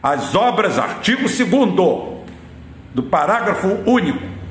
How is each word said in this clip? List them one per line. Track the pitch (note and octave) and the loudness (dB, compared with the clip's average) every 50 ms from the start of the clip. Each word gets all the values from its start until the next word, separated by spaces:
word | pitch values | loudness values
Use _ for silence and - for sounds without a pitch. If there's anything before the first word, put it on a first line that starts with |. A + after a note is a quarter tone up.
| - | 0
As | C3+ D3 C#3 - - - | 0 0 0 -2 0 0
obras, | F3+ A3+ B3 A#3+ - G#3 F#3+ - - | 2 2 2 2 2 0 2 2 0
artigo | A2+ G2+ - - - - A#3+ C4+ C4+ - | -2 -2 -4 -4 0 0 0 0 0 -2
segundo, | - - B3 F3+ F3 C#4 C4+ G#3 - - F3+ D#3+ B2+ - - - - - - - - - - - - - - - - - - - - | 0 0 0 2 4 4 4 4 4 4 4 4 2 0 -4 -8 -10 -12 -14 -16 -18 -18 -20 -20 -20 -20 -18 -20 -20 -20 -20 -8 -6
do | B2 | -6
parágrafo | B2 - - D#3+ D3 D3+ G#3 A#3 A3+ G#3+ G3 - - F#3+ G3+ - - - | -2 0 2 2 2 2 2 0 2 -2 -2 0 0 0 -2 0 2 2
único, | B3+ B3 F#3 D3+ C3 - - - - - - - | 2 4 2 0 -2 -4 -6 -10 -12 -12 -12 -14